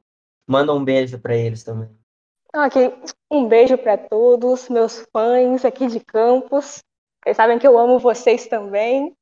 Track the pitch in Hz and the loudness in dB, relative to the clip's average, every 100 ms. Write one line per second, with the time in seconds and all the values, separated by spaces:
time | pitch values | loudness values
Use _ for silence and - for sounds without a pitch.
0 | _ _ _ _ - 135 147 143 135 135 | _ _ _ _ -2 0 0 0 0 -2
1 | 127 123 120 117 113 110 - 110 110 _ | -2 -8 -4 -2 -2 -6 -12 -12 -14 _
2 | _ _ _ _ _ 311 277 262 254 - | _ _ _ _ _ -4 0 2 0 -2
3 | - - _ 294 226 226 254 254 240 202 | -18 -20 _ -2 2 4 4 2 0 -4
4 | - 214 240 247 247 254 - 240 226 - | -4 0 2 2 0 -2 -2 -2 -2 -4
5 | - 220 226 247 247 254 254 262 254 226 | -8 -4 0 2 0 0 -2 -2 -6 -6
6 | - 220 233 254 254 277 277 - _ _ | -6 0 2 0 0 -6 -6 -18 _ _
7 | _ _ - 214 226 240 277 233 240 254 | _ _ -6 0 0 4 4 4 4 2
8 | 247 240 247 247 - 226 202 202 226 269 | 0 0 0 0 -2 -8 -6 -6 -2 -4
9 | 302 - | -4 -12